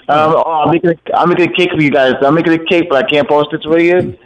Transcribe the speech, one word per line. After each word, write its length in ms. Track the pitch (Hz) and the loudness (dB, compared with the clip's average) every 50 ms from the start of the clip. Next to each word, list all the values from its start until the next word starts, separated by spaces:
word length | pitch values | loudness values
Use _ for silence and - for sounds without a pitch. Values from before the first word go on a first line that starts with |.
| - - | -4 -2
Um, 260 | 147 151 156 156 160 | 0 0 2 2 0
oh, 280 | 127 - 160 160 156 147 | 0 0 0 -2 0 0
I'm 60 | 147 | 0
making 180 | 170 170 - 175 | 0 0 0 -2
a, 280 | 165 - _ - - | -2 -4 _ -4 -2
I'm 120 | 107 151 175 | 0 0 0
making 200 | 175 175 175 165 | 0 0 0 0
a 40 | 170 | 0
cake 160 | 180 180 180 - | -2 -2 -2 0
for 80 | 151 | 0
you 80 | 151 143 | 0 0
guys. 260 | 131 143 131 127 120 127 | 2 2 2 2 2 0
I'm 140 | 139 139 151 | 0 0 2
making 180 | 165 160 170 165 | 2 2 0 0
a 120 | 160 165 | -2 0
cake, 240 | - 185 170 165 - | 0 0 0 0 0
but 160 | 147 131 127 | 0 0 0
I 40 | - | 0
can't 200 | 151 147 135 135 | 0 0 0 2
post 240 | 151 147 143 147 160 | 0 0 0 -2 -6
it 80 | 156 160 | -8 -4
for 160 | 156 160 170 | -2 0 2
you. 380 | 170 175 180 180 170 123 - - _ | 2 2 2 0 -2 -4 -8 -14 _